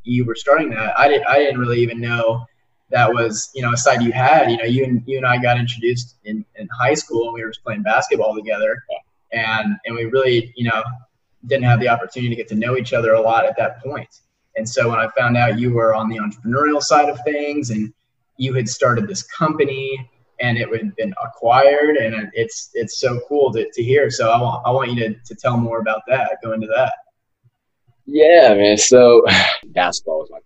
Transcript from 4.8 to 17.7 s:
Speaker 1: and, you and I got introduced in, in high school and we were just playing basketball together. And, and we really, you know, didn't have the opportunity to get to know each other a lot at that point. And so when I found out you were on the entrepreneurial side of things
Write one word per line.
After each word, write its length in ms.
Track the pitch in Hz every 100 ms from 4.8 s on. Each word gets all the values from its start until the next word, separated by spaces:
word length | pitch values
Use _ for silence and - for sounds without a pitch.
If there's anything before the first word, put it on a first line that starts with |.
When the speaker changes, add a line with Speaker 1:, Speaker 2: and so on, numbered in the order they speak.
Speaker 1:
and, 180 | 127 120
you 120 | 127 131
and 80 | 127
I 100 | 123
got 200 | 120 123
introduced 580 | 117 - 117 123 - _
in, 200 | 107 107 -
in 140 | - 101
high 260 | - 123
school 300 | 151 - 117
and 100 | 117
we 80 | 113
were 80 | 113
just 140 | -
playing 180 | 120 104
basketball 520 | 104 120 131 131 110 107
together. 460 | 107 104 110 120 - - - _ _
And, 440 | 117 110 110 104 101
and 100 | 117 117
we 80 |
really, 480 | 113 131 127 120 117 -
you 140 | 117
know, 120 | 110 120 123 - _ _ _ 120
didn't 180 | 135
have 160 | 123 113
the 80 | 123
opportunity 420 | 117 98 127 120
to 60 | 117
get 120 | 107
to 60 |
know 220 | 107 117 127
each 160 | 117
other 220 | 120 113
a 60 | 113
lot 240 | 110 113 110
at 100 | 113
that 260 | 113 -
point. 380 | 131 143 - _ _ _ _ 110
And 100 | 113
so 200 | 131 117
when 100 | 113
I 80 | 110 131
found 180 | 120 120
out 220 | 120 113
you 140 | 123
were 220 | 120 113
on 140 | 110 110
the 100 | 110
entrepreneurial 640 | 107 - 113 131 151 147
side 260 | 139 151 143
of 100 | 123
things 460 | 151 147 147 147 123